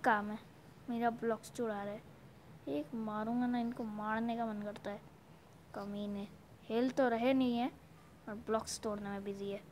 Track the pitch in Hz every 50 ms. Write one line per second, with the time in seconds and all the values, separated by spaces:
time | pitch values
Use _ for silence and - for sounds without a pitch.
0 | - 254 220 208 202 208 214 214 - - - - - - - - - - 240 233
1 | 233 233 233 233 226 233 220 214 - - - - 240 220 208 202 202 202 208 226
2 | - - - - - - - - - - - - - 285 277 294 302 - - 226
3 | 220 214 208 214 214 220 240 247 247 240 247 240 233 233 240 - 240 220 208 208
4 | 208 214 220 226 233 233 233 233 233 226 214 208 208 208 208 - - 208 202 214
5 | - - - - - - - - - - - - - - - 226 202 202 202 202
6 | 208 208 202 202 202 - - - - - - - - - 220 233 254 262 254 -
7 | 262 247 233 220 240 262 269 262 262 247 233 233 240 294 - - - - - -
8 | - - - - - - 208 220 - - 220 220 220 - - - - 220 208 208
9 | 208 202 202 196 196 202 196 196 202 196 196 196 - -